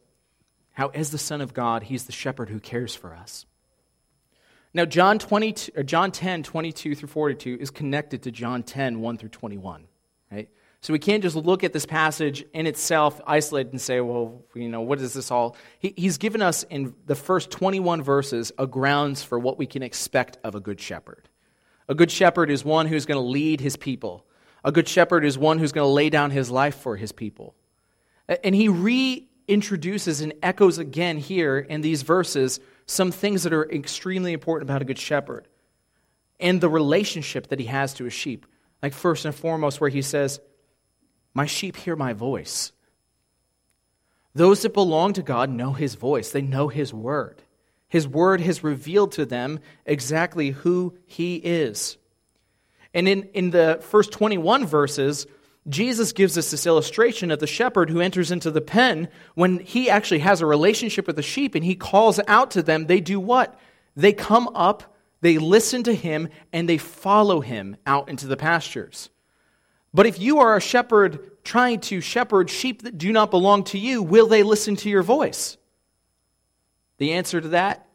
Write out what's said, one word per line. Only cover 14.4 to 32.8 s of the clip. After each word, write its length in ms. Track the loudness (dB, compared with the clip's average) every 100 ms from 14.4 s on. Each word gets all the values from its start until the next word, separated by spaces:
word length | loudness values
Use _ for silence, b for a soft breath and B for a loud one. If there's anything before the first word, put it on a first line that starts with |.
| _
you 140 | -12 -8
know, 120 | -6
what 200 | -4 -4
is 140 | -4
this 160 | -8 -4
all?" 260 | -2 -2 B B B
He, 160 | -8 -2
he's 220 | -2 0
given 240 | -2 0
us 200 | 0 0
in 300 | -4 -8 -8 -8 -6
the 80 |
first 360 | -4 0 -2 -2
twenty-one 520 | -4 -2 0 -2 -2
verses 500 | 0 0 0 -4 -6 -6
a 80 | -6
grounds 560 | -2 0 0 0 -4
for 160 | -6 -4
what 200 | -4 -4
we 80 | -6
can 160 | -8
expect 560 | -8 -10 -4 -2 -2 -6
of 120 | -10
a 60 | -10
good 200 | -10 -12
shepherd. 480 | -12 -14 -16 -20 _ _ _ _ _ _ -4
A 60 |
good 160 | 2 2
shepherd 400 | 4 4 4 0
is 140 | 0
one 220 | 0 0 2
who's 200 | -2 -2
gonna 140 | -2
lead 400 | -2 -2 -2 -2
his 160 | -4 -6
people. 500 | -8 -8 -10 -12 b b b b
A 100 | -2
good 160 | 0 2
shepherd 360 | 2 4 4
is 140 | 2 2
one 200 | 2 2
who's 140 | 0
gonna 140 | 0 2
lay 240 | 4 4
down 220 | 2 0
his 180 | -2 -2
life 240 | 0 0
for 220 | -2 -8 -8
his 160 | -10
people. 420 | -10 -14 -14 -20 -20 _ _ _ _ _ _ -6
A-, 160 | -2
and 100 | 2
he 140 | 4 4
re-, 600 | 4 2 2 0 -2 -10 _ 0
introduces 720 | 0 0 -4 -4 -4 -4 -4
and 120 | -6 -4
echoes 360 | -2 4 4 4
again 400 | -4 -4 -2 -4
here 400 | -4 0 0 0
in 220 | -4 -4
these 220 | -2 0
verses 580 | 2 2 2 0 -2 -4 b b